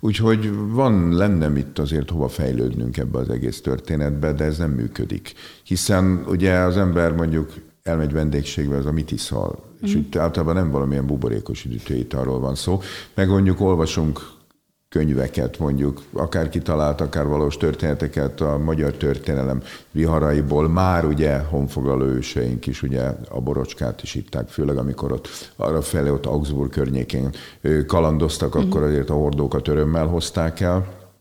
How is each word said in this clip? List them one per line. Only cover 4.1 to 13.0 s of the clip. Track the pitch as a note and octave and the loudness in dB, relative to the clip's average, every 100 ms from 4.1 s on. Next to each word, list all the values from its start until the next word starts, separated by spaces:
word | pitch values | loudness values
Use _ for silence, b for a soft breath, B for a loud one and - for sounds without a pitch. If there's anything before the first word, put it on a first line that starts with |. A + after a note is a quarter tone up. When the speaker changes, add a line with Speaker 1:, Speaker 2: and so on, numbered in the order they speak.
| C#2+ D#2 | 0 -2
Speaker 1:
de | C#2+ | 0
ez | D#2 D#2 | 0 0
nem | E2 | -2
működik. | C2 A1+ - - - - - B B | 0 -2 -4 -6 -6 -10 -20 B B
Hiszen | - - - F#2+ F#2 F2+ E2 | -6 -4 2 4 4 2 0
ugye | F#2 F#2+ | 2 4
az | F2+ F2+ F2+ | 4 4 4
ember | F#2+ F2 E2+ | 2 4 2
mondjuk | E2 E2 D#2+ D#2 - - _ | 2 0 0 -2 -8 -20 _
elmegy | - E2 D2+ | -4 0 0
vendégségbe, | D2+ D#2 C#2+ C#2 - C#2+ C#2 | 2 0 0 -2 -2 0 0
az | C#2 | 0
a | |
mit | D#2 D2 | -2 -2
iszol, | - - A#1 G1+ G1+ - - | -6 -4 -4 -4 -6 -14 -8
és | G3+ | 0
Speaker 2:
Mhm. | G3+ | 0
Speaker 1:
itt | D2 - | 0 0
általában | E2 - D#2+ | 0 2 0
nem | F2 F2 | 2 2
valamilyen | C#2 C#2 C#2 C2+ | 0 0 0 0
buborékos | C#2+ B1 A1 - - | 0 0 -2 -4 -8
üdítőitalról | B1 A#1 - C2 A#1+ C2+ C2 B1+ | -6 -8 -4 -4 -2 -4 -2 -2
van | C2 | -2
szó, | C#2 - F#2 B B | -2 0 -2 B B